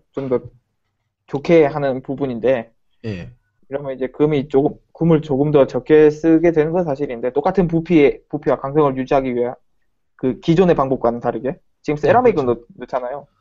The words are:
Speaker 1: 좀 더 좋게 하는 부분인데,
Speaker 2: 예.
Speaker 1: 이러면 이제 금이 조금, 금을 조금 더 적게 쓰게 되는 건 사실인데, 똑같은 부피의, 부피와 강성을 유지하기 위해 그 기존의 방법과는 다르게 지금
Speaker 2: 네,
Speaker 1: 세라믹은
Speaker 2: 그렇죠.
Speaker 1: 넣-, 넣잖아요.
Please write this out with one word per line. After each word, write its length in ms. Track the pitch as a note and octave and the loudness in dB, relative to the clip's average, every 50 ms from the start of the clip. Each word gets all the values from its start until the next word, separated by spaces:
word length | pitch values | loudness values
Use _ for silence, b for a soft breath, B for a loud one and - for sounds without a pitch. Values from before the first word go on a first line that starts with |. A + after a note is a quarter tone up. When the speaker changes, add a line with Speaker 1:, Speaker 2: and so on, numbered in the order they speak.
| _ _ | _ _
Speaker 1:
좀 180 | _ C#3 C#3 C3 | _ -10 -4 -4
더 120 | B2+ A#2+ - - - _ _ _ _ _ _ _ _ _ _ _ _ _ _ | -4 -4 -4 -8 -18 _ _ _ _ _ _ _ _ _ _ _ _ _ _
좋게 380 | _ - C3+ C#3+ - E3+ E3 D3+ | _ -10 -6 0 2 4 4 4
하는 360 | C3+ D3 D3+ C#3+ C#3 B2+ C3 | 2 0 -2 -4 -4 -4 -6
부분인데, 720 | B2+ - C3+ B2+ C#3 C3 A#2+ A2+ G#2 B2 C3 A#2+ A2+ - _ _ _ _ _ _ - | -8 -10 -8 -6 -6 -6 -6 -2 0 0 0 0 -4 -8 _ _ _ _ _ _ -12
Speaker 2:
예. 260 | A2+ G2+ F2 E2+ A#2+ A#2+ _ _ _ _ _ _ - | -10 -10 -10 -12 -16 -18 _ _ _ _ _ _ -12
Speaker 1:
이러면 260 | C3+ C#3 D3 C3+ C3 | -12 -10 -10 -10 -8
이제 120 | B2+ C3 | -8 -8
금이 400 | B2 - - D3 D3+ D#3 C#3 B2+ - | -8 -2 -2 0 0 0 -2 -2 0
조금, 260 | - C3+ C#3+ D3 - - _ _ _ | 0 0 0 0 -2 -8 _ _ _
금을 280 | - D#3+ E3+ E3 D3 | -2 0 2 2 2
조금 300 | D3+ - C#3 C3 C#3+ D3+ | 0 -2 -2 -2 0 2
더 160 | D3 C#3+ C3 | 4 4 4
적게 420 | C3 - B2 A#2 - D#3 D3+ D#3 D3+ | 2 0 -4 0 4 4 6 6 4
쓰게 420 | D3+ D3+ - E3 D#3+ D#3+ E3 E3+ | 4 2 2 2 4 4 4 2
되는 200 | D#3+ D#3+ D3 D#3+ | 2 2 0 0
건 120 | D#3+ F#3 F3 | -2 -2 -4
사실인데, 480 | D#3+ C#3 C#3 D3 C#3 B2 A#2 A#2 B2+ B2 | -4 -4 -6 -6 -8 -6 -6 -6 -4 -4
똑같은 340 | C#3+ - F#3+ F#3 G3 F3+ | -2 -2 0 0 0 0
부피의, 540 | D#3+ E3 E3 E3 - F3+ D#3 C#3+ B2+ - - _ _ | 0 0 -2 0 2 4 4 4 4 2 0 _ _
부피와 300 | - D3 - D#3 B2+ - | -10 -6 -2 -2 -2 -2
강성을 380 | - C#3 C#3+ D#3 D3+ C#3 C3 | -4 -2 0 0 2 2 0
유지하기 380 | C3 B2+ - D3 C#3 C3+ C3 A#2+ | -4 -2 0 0 0 0 -2 -2
위해 160 | A#2+ A#2+ A#2+ - - _ _ _ _ _ _ _ _ _ _ _ | -2 -4 -4 -6 -10 _ _ _ _ _ _ _ _ _ _ _
그 240 | _ - C3 B2 - | _ -4 -4 -4 -2
기존의 360 | - E3 E3 E3 G3 F3 D#3 | 0 2 2 4 4 4 4
방법과는 440 | - C#3 C3+ C3 B2 - A#2+ A#2 A#2+ | 2 0 -2 -2 -2 0 -2 -2 -2
다르게 400 | A#2 B2 A#2 A2+ - B2+ F3+ - _ _ _ _ - | -4 -6 -6 -4 -6 -8 -8 -8 _ _ _ _ -6
지금 120 | - D3+ | -6 -4
Speaker 2:
네, 40 | D3 | -2
Speaker 1:
세라믹은 440 | D3+ D3 F#3+ A#3+ B3+ A#3+ G3 D#3+ C3 | 0 2 2 4 4 2 2 2 0
Speaker 2:
그렇죠. 160 | A#2+ A#2+ A#2 | -2 -2 -4
Speaker 1:
넣-, 60 | - - - - | -6 -14 -20 -18
넣잖아요. 480 | B2 - - B2+ B2 B2 C#3 C#3+ C#3+ - _ _ | -12 -10 -8 -8 -8 -8 -10 -12 -14 -18 _ _